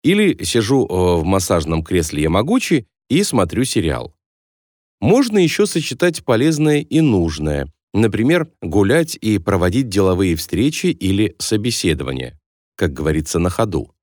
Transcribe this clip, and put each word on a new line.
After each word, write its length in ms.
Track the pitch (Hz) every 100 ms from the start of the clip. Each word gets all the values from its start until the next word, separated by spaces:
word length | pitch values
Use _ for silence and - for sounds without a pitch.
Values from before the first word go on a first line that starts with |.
Или 400 | 151 208 202 123
сижу, 440 | 90 117 107 135 -
э, 340 | 90 90 87
в 40 |
массажном 600 | 82 98 95 90 73 80
кресле 380 | 80 90 78 73
Ямагучи 640 | 78 92 135 247 - 156 - _ _
и 120 | 143
смотрю 420 | 208 117 87 -
сериал. 500 | 131 113 80 62 62 _ _ _ _ _ _ _ _ _
Можно 380 | 120 233 247 214
ещё 280 | 165 - 208
сочетать 580 | 175 151 - 175 165
полезное 560 | - 113 147 151 156 147
и 220 | - 151
нужное – 680 | 156 101 82 78 76 73 71 _ _
Например, 580 | 98 113 101 120 170 160 _
гулять 560 | 85 95 98 151 160 -
и 180 | 110 101
проводить 520 | 85 92 90 110 127
деловые 460 | 98 95 92 95 80
встречи 500 | - 85 139 156 180
или 500 | - 95 98 107 -
собеседования, 1000 | - 107 117 113 92 78 65 65 64 - _ _ _ -
как 180 | 82
говорится, 440 | 73 78 78 80 85
на 120 | 85
ходу. 440 | - 113 78 55 _